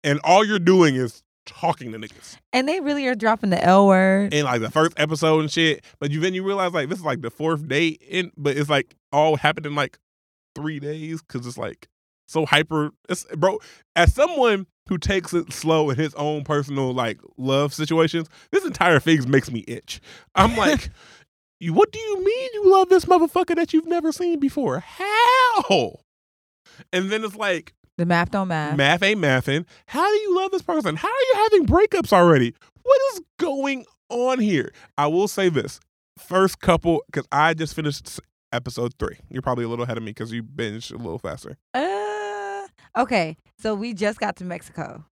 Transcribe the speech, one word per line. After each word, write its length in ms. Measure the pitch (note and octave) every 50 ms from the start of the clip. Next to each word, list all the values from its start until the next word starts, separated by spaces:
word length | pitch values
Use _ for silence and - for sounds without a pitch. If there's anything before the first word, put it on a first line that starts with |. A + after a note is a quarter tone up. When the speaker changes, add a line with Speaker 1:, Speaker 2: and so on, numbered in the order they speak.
| -
Speaker 1:
and 160 | D3 C#3+ D3 -
all 220 | D#3 F3+ G3+ A3
you're 140 | G#3 G#3+ G3
doing 360 | E3+ F3+ F#3+ F#3 E3+ D3+ C3
is 280 | B2+ B2+ A#2 - - _ _ _ _ _
talking 460 | - - - - E3 D3+ - C3 A#2
to 80 | G#2+ A2
niggas. 380 | A2 G#2 - - - - - _ _ _ -
Speaker 2:
And 160 | B3+ C4 C#4+
they 100 | E4+ F#4+
really 260 | C#4+ C#4+ D4 C#4+ C4+
are 80 | B3+ B3
dropping 340 | G#3 A3+ A3 A3+ A3 - G3
the 120 | F3+ - -
L 220 | F3 F#3 G3 G3+
word. 460 | G3 F#3+ F#3 F#3+ F#3+ F#3+ G3 G3+ G3 -
Speaker 1:
In, 120 | D3 D3
like, 160 | C3 B2 A#2
the 100 | A2 G#2+
first 220 | - D#3 D#3 E3 -
episode 440 | - D3+ D3+ D#3+ C#3+ E3 D#3+ D#3 D#3+
and 100 | D#3 D3
shit. 320 | - E3+ D#3+ D#3+ D3 - _ - _ _
But 120 | C#3+ C#3+
you, 100 | C#3+ D#3
then 120 | E3 F#3+ F#3
you 100 | F#3 F#3+
realize, 280 | F#3+ G3 G3 F#3 F3+
like, 160 | E3+ E3 C3+
this 120 | C#3+ F#3 F#3
is, 60 | E3+
like, 160 | D3+ B2+ E3+
the 80 | A#2 A2+
fourth 380 | _ - D3+ D#3+ E3 D3 D3+
date, 340 | D#3 C3 D3 E3+ E3 D3+ _ _
in, 240 | - - F#3 F3+ - _
but 180 | - C#3+ C#3+ C3
it's, 140 | D3 D3 C#3+
like, 260 | D3+ C#3 - _ _ _ _ _
all 240 | - D3 D3+ D#3+ D3+
happened 300 | C#3 - D3 D3 D3+ D3+
in, 100 | D3 D3
like, 240 | D3 C#3 B2+ _ _ _ _ _ _ _ _ _ _ _ _ _
three 240 | C#3 D3 D#3 D#3 C#3+
days 420 | C#3 D3 D3+ D#3+ D#3 D#3+ D#3+ D#3+
'cause 240 | _ _ - B2+ A#2+
it's, 120 | B2 A#2+
like, 320 | - - F#2+ - _ - _ _ _ _ _ _ _ _ _
so 160 | - D#3+ D#3
hyper. 460 | - - D3 D#3 _ D#3+ D#3 D3+ D3+ _ _ _ -
It's, 160 | F3+ - - - -
bro, 240 | D#3 E3 F#3+ G#3 G#4+ - - - _ _ _ _
as 180 | E3+ E3+ - -
someone 540 | B3 D4 F4 E4+ C#4+ B3 A#3 G#3 G3 F#3+ _ _ _ _ -
who 80 | F#3+
takes 360 | E3 - - G3 F#3+ F3 - F3
it 180 | E3+ - - B2+
slow 360 | - - D#3+ D#3+ D#3 D3+ C#3+
in 80 | B2+
his 160 | A#2+ D#3+ D3 -
own 280 | - D3 D3+ D3+ D3+ C#3
personal, 500 | - D3+ C#3+ C#3 C#3 C#3+ C3+ C3+ B2+ B2
like, 260 | B2+ A#2+ A2+ G#2 _ _ - _
love 360 | - B2+ C3 C3+ C#3 D3 C#3+ -
situations, 540 | - D#3 D3 E3 E3 D#3+ D#3 - E3+ D#3+ _ _ - - _
this 140 | - G4 F#4+
entire 340 | D#4+ - - F3+ F3+ D#3+ C3+
thing 300 | - D#3+ E3 D3 B2 B2+
makes 200 | C#3 C#3 - -
me 120 | B2 A2+ -
itch. 340 | - A#2 - _ - - - _ - - - _ _ _
I'm 200 | - F#3+ A3 A#3
like, 320 | A3 G#3 D4 D4+ - - - - _ - - - _ _
Speaker 2:
<laughs> 360 | _ _ _ _ _ _ _
Speaker 1:
"You, 120 | E3+ E3+ D#3+
what 180 | - G#4+ G#4
do 80 | - G#4+
you 180 | A4+ G#4+ G4+ F#4+ F#4
mean 260 | G4 A4+ B4+ C5 B4+ A#4
you 180 | G#4 G#4 F#4
love 180 | F#4+ F#4+ F#4+ F4+
this 160 | F#4+ F4+ -
motherfucker 500 | F4 F#4 F4 E4 D4+ - F4+ F4+ - E4+
that 160 | E4+ E4+ - -
you've 120 | D#4+ D#4+
never 240 | E4 E4+ F4 D#4 D#4+
seen 280 | D4 - F4+ F4 E4+ D4
before? 400 | C#4 C4+ - D4 C4 E3 B2+ E3
How?" 1160 | - - - - F#4 G4+ G#4+ A4 A#4+ A#4+ B4+ C5 B4+ B4 A4+ G4+ - - - - A#3+ F2+ - - _ _ _ _ _ _ _ _ _ _ _ _ _ _ _ - - _
And 180 | - F#3 F#3+ F#3+
then 120 | G#3+ A3 A3
it's 120 | G#3 F#3
like, 380 | G#3+ - G3+ F#3 D#3+ - - _ _ _ _ _
Speaker 2:
The 80 | - E3+
math 260 | F3 F3 E3+ F3 -
don't 180 | - G3 F#3+ F#3
math. 260 | E3 D#3 D3+ D3 D3
Speaker 1:
math 260 | C#3+ C#3 C#3+ E3 E3+ F#3+
ain't 160 | G3 G#3+ G3+
mathin'. 440 | E3 C#3+ C3 B2+ - - C3+ D#3+ F3 _ _ _ _
How 180 | - - C#4 F4 G4+
do 60 | G#4+
you 180 | G#4 G#4+ G4+ F4
love 140 | F#4 F#4+ F#4
this 100 | F#4+ F4+
person? 340 | - - E4+ D#4 A#3 F3 D3+
How 100 | D#3 - G4+
are 20 | A#4+ C5+ C5 C5 B4+
you 0 | G4+ G#4+ A4
having 160 | G#4+ F#4+ D4
breakups 460 | G3+ D4 F4+ G#4+ G#4 - F4+ A3+ -
already? 420 | G#3+ F3+ F3 F3 D#3+ C3+ B2 A#2+ - _ _ _ _ _ _
What 160 | B4 C#5 B4+ C5+ C5+ A4+
is 80 | F#4 D#4 _ _ -
going 460 | F4+ E4 C#4 C#4 C4+ C#4 C4+ B3+ A3 _ _ _ _ _
on 300 | A#3+ A#3+ B3 B3+ C4 B3+
here? 340 | G#3+ G#3+ F#3 C#3 - - _ - - _ _
I 100 | - D3
will 200 | D3+ D#3+ F3+ G3+ G3+
say 180 | - - F#3+ F3+
this. 300 | D#3+ C3 - - - - _ _ _ _ _ _ _
First 420 | - - - F3+ F#3 F#3+ F#3 - _
couple, 440 | - - E3+ D#3+ - E3+ E3 D3 - _ -
'cause 120 | D3 C3 _
I 220 | - C#3+ D3+ E3 E3
just 200 | D#3 D#3+ D3 -
finished 320 | - D3+ D3 C#3+ - -
s-, 120 | - - - _ _ _ _ _ _
episode 420 | - A#2+ A#2+ B2 - - B2 A#2+ - _
three. 180 | A2 - - _ - _
You're 120 | - B2+
probably 220 | B2+ C3+ B2 B2 A#2+
a 40 | A2+
little 140 | A#2 A#2 B2
ahead 140 | B2+ A2+
of 60 | A2+ A2+
me 100 | G#2+ G#2
'cause 180 | - G#2 A2+
you 120 | A2+ A#2 A2+
binged 480 | A2+ C3+ C3 A#2 G#2+ G#2 A2+ A#2 - -
a 40 |
little 220 | - A#2+ E2 E2 A#2+
faster. 380 | - F2+ D2 - - - - _ _ _ -
Speaker 2:
Uh, 960 | B3+ D4 F4+ G4 G4+ G#4 G#4 G#4 G#4 G#4 G4+ G#4 G4+ G4+ G4+ G4 G4+ G4 F#4+ _ _ _ _ _
okay. 380 | A3+ B3+ - B3+ G3 E3 D#3 D#3+ _ _ _ _ _
So 140 | - A3 G#3+
we 200 | G3 A3 A#3+ A3+
just 240 | E3+ G#3+ G#3 G#3+ -
got 160 | A3 G3+ -
to 80 | - F3+
Mexico. 580 | F3+ F3 F3 - - _ - D#3 - - - - _ _